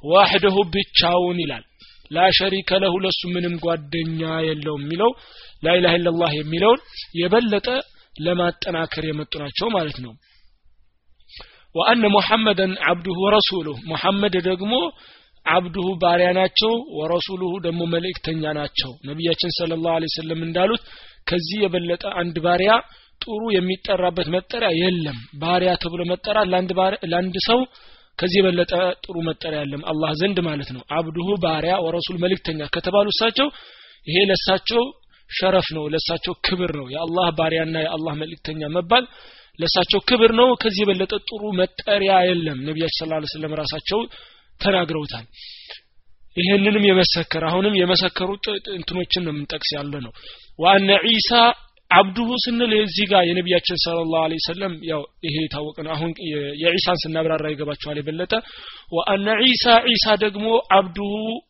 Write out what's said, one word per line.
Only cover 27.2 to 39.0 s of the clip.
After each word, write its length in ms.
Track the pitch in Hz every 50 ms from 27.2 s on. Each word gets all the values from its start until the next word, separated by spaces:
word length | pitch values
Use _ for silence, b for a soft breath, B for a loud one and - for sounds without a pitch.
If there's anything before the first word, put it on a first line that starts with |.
| 180 185 175 190
ሰው 200 | - - 226 247 262 - b b b b b b b b b -
ከዚህ 200 | - 185 175 202
የበለጠ 340 | 190 190 175 175 175 - - 175 185 180 - _
ጥሩ 160 | - - 185 170 165
መጠሪያ 380 | 160 160 _ - 165 156 151
የለም 220 | 147 143 139 143 156
አላህ 260 | - 160 156 160 156 156
ዘንድ 240 | 151 175 202 202 180
ማለት 280 | 170 165 151 147 139 -
ነው። 120 | 127 127 - _
አብዱሁ 380 | 147 160 165 160 156 175 170 190 208 196
ባሪያ፣ 360 | 170 165 160 156 151 165 185 -
ወረሱል 380 | 175 160 165 175 165 - 180 170
መልእክተኛ 420 | 175 180 190 180 _ - 160 156 147 143
ከተባሉ 360 | - 170 - 185 180 202 208 208
እሳቸው 400 | - - 226 226 226 - 269 294 B B B B B B B B B B B
ይሄ 120 | - 156 175 202
ለሳቸው 560 | 196 190 170 - - 190 190 - - 226 233 240 269 - _ _ b b b b b
ሸረፍ 380 | - - 180 190 185 185 170 -
ነው፣ 140 | 156 156 151 151
ለሳቸው 460 | 151 160 - - 170 165 - - 175 _
ክብር 320 | - - 185 180 180 175 156
ነው። 100 | 147 135 123
የአላህ 380 | 131 156 165 165 165 180 185 170 160
ባሪያና 440 | 156 160 160 160 165 160 160 160 160
የአላህ 340 | 156 - 165 160 156 165 147
መልእክተኛ 460 | 151 151 - 170 - _ - 156 156 151 147
መባል 340 | 156 180 175 170 226 254